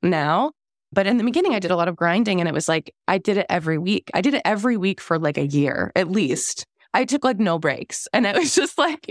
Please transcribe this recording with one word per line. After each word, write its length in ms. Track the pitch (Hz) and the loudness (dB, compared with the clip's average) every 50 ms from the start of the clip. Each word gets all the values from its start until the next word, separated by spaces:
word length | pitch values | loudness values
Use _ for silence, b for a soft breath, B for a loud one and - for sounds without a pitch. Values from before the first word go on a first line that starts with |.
| - | 0
now. 480 | 180 175 156 143 147 160 190 262 311 - _ _ _ _ _ _ _ - | 0 0 2 2 2 2 2 0 -2 -4 _ _ _ _ _ _ _ 0
But 140 | 196 196 196 | 0 2 2
in 80 | 240 | 2
the 80 | 240 214 | 2 2
beginning, 320 | 247 247 330 359 381 247 | 0 0 2 2 2 0
I 40 | 208 | 0
did 120 | 185 175 | 0 0
a 60 | 180 170 | 0 0
lot 100 | 170 180 | 0 0
of 80 | 170 | 0
grinding, 460 | - 170 170 175 214 233 208 190 180 | 0 0 2 2 2 2 2 0 0
and 80 | 170 165 | 0 0
it 40 | 143 | -2
was 140 | 151 - - | -2 0 0
like, 260 | 160 160 - - - _ _ - | 0 -2 -2 -6 -14 _ _ -2
I 100 | 185 190 | -2 0
did 200 | 190 208 196 202 | 0 0 0 0
it 80 | 180 - | 0 0
every 280 | - 175 160 165 160 151 | -2 -2 0 -2 -2 -2
week. 340 | 165 190 214 - - - - | 0 0 -2 -2 -2 -2 -2
I 60 | 165 | 0
did 140 | 190 285 285 | 2 2 0
it 80 | - - | 0 0
every 320 | 190 214 202 202 254 240 | 0 0 0 0 0 0
week 240 | 208 180 196 185 - | 0 0 -2 -2 -4
for, 180 | - - 170 160 | -4 -2 -2 0
like, 200 | 160 147 147 151 | 0 -2 -2 -2
a 100 | 143 143 | -2 0
year, 460 | 143 143 143 143 - - 90 - - | 0 0 0 0 0 -2 -4 -2 0
at 160 | 175 190 165 | 0 0 0
least. 540 | 185 220 180 131 127 123 - - - - - - _ b b b - | 0 0 0 0 -2 -2 -4 -6 -8 -10 -12 -16 _ b b b -2
I 120 | 254 262 | 0 0
took, 180 | - 254 285 - | 0 0 0 0
like, 160 | 262 240 190 | 0 0 0
no 180 | 220 180 165 165 | 0 0 0 0
breaks. 500 | 156 147 131 - - - - - - - | 0 -2 -2 -4 -6 -10 -10 -12 -6 -2
And 140 | - 254 240 | 0 0 2
it 100 | 202 - | 2 2
was 180 | 330 339 269 - | 0 0 2 2
<laughs> 60 | 359 | 0
just 160 | - - - - | 0 0 0 0
like, 320 | 285 339 302 - - - | 0 0 0 -4 -8 -4